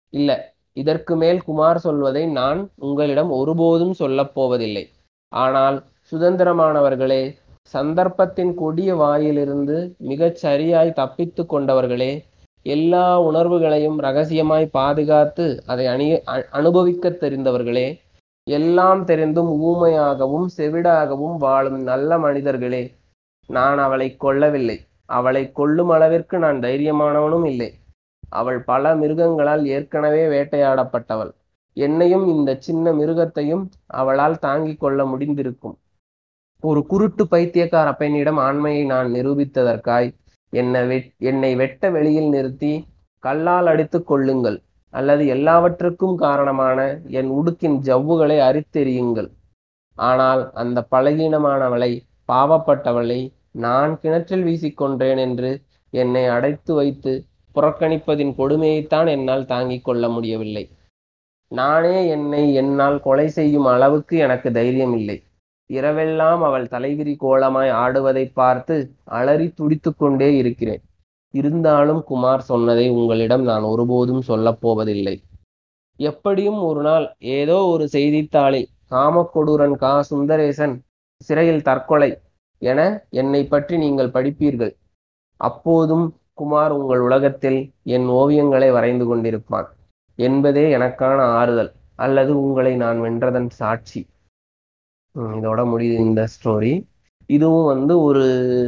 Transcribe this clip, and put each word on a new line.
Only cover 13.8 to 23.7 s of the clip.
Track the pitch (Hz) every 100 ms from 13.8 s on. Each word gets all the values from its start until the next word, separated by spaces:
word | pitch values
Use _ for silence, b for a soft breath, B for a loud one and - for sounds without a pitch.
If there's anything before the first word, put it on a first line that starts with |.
| 151 151
ரகசியமாய் | 139 139 156 160 156 156 160
பாதுகாத்து | 139 135 147 151 151 151 - 170 123 -
அதை | 127 127
அணி-, | 127 147 165 -
அ-, | 131 -
அனுபவிக்கத் | 139 156 180 175 175 180 170
தெரிந்தவர்களே, | 147 135 131 123 120 123 127 165 _ _ _ _ -
எல்லாம் | 147 160 175 185 190
தெரிந்தும் | 180 160 156 156 170 151
ஊமையாகவும் | 165 175 170 160 143 135 135 151 180 -
செவிடாகவும் | 151 165 175 165 147 139 151 170
வாழும் | 139 135 135 135
நல்ல | 127 131 147 165
மனிதர்களே, | 151 139 139 131 123 127 123 _ _ _ _ _ -
நான் | 127 135